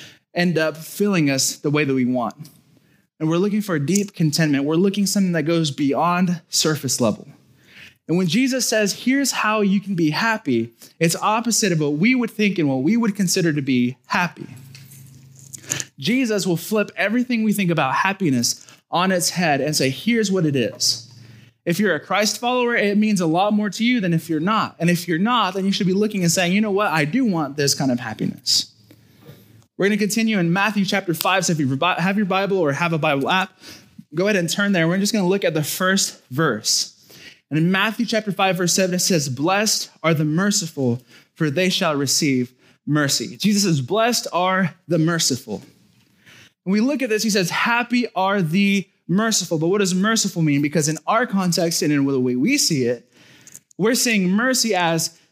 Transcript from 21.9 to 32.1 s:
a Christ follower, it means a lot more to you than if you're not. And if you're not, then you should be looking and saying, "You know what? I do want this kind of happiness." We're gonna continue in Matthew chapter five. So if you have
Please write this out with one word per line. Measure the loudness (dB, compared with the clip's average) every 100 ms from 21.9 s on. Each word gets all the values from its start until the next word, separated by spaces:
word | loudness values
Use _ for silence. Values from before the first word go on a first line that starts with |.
a | 0
Christ | 0 0 0 -2
follower, | -2 -2 0
it | 0 0 2
means | 2 2
a | 2
lot | 2 2
more | 0 -2
to | 0
you | 0 2
than | 0
if | -2 -2
you're | -2
not. | 0 0 -2 -2
And | 0
if | 0 -2
you're | -2
not, | 0 2 0
then | -2
you | -2
should | 0 0
be |
looking | 0 -2 0
and | 0
saying, | 0 2
"You | 0
know | 0
what? | 0 0
I | 0
do | 0 0
want | 0 0 -4 -2
this | -2
kind | 0 0
of | -2
happiness." | -4 -6 -6 -6 -2 -2 -2 _ _ -20 _ _ -20 -20 -20 -20 _ -2
We're | 0
gonna | 0
continue | 0 0 0 0
in | 0
Matthew | 0 0 0
chapter | 0 -2 -2
five. | -2 0 0 0
So |
if | 0
you | 0 0
have | 0 0 0